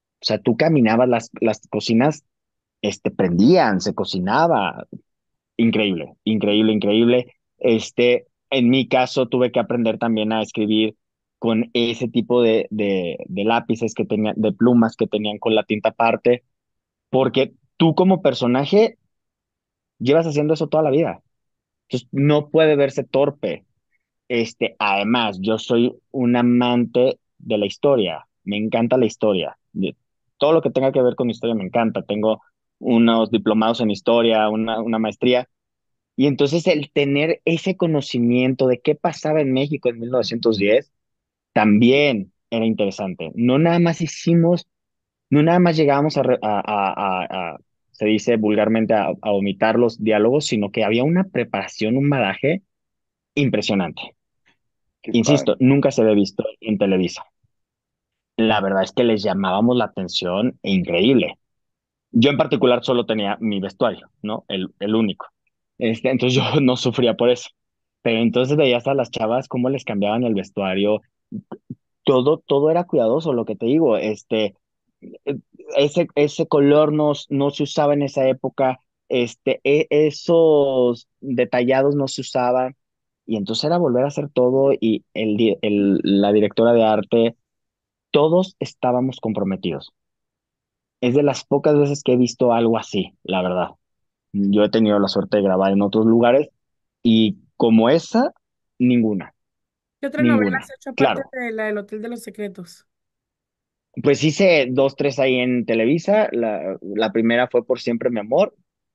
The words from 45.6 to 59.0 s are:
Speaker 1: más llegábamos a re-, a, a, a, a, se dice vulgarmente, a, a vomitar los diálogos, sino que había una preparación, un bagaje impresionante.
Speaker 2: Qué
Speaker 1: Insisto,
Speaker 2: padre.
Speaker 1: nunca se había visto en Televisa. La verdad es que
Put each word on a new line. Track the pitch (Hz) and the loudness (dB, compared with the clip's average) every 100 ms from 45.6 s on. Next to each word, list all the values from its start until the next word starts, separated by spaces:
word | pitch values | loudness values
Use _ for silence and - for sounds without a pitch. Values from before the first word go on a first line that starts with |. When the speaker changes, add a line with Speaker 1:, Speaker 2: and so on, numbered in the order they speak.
Speaker 1:
más | 175 160 | 2 2
llegábamos | 143 139 151 147 | 2 2 0 0
a | |
re-, | 127 - | 0 0
a, | 107 101 | 0 -4
a, | - 101 95 - 98 92 | -2 -2 -2 -2 -4 -4
a, | 90 92 85 | -6 -8 -10
a, | 71 _ _ _ | -12 _ _ _
se | - 107 | -4 0
dice | 107 120 113 | 0 0 0
vulgarmente, | 107 107 107 113 110 | 2 0 2 0 2
a, | 107 82 - | 0 0 -4
a | 110 | -2
vomitar | 98 98 95 110 113 | -2 -2 -2 0 2
los | 117 - | 0 0
diálogos, | 107 104 113 147 - | 0 2 2 2 -2
sino | 110 101 | -4 -4
que | 117 | -4
había | 104 117 | -2 0
una | 147 175 | 0 0
preparación, | 196 123 113 101 - - 110 131 | -2 -4 -6 -6 -8 -6 -2 0
un | 143 | 0
bagaje | 139 98 - 139 190 _ _ _ _ _ _ _ 147 | 0 -2 -2 -2 -4 _ _ _ _ _ _ _ -2
impresionante. | 135 107 107 101 85 - - _ _ _ _ _ _ _ _ _ | 0 -2 -2 -2 -4 -8 -18 _ _ _ _ _ _ _ _ _
Speaker 2:
Qué | 113 | -2
Speaker 1:
Insisto, | 117 143 143 120 | 0 2 2 2
Speaker 2:
padre. | - | 2
Speaker 1:
nunca | 131 139 135 | 2 4 2
se | 127 | 2
había | 110 | 2
visto | 104 98 - - - | 4 0 -4 -8 -8
en | 110 101 | -4 -2
Televisa. | 101 92 90 - - _ _ _ _ _ _ _ _ _ _ - | 0 0 -2 -6 -18 _ _ _ _ _ _ _ _ _ _ -2
La | 110 107 | 0 0
verdad | 98 95 | 0 -2
es | 95 | -2
que | - | 0